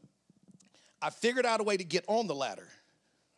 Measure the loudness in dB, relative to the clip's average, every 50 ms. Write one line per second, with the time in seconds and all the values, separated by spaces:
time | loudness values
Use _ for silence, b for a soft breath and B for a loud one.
0 | -18 -20 _ _ _ _ _ _ _ -20 -20 -20 _ _ b b b b b b
1 | -6 -6 -4 0 0 0 2 2 2 2 2 2 2 2 0 0 0 0 -2 -2
2 | 0 0 0 0 0 0 -2 -2 -2 -4 -4 -8 -12 -20 -20 b b b b b
3 | b b b b b b b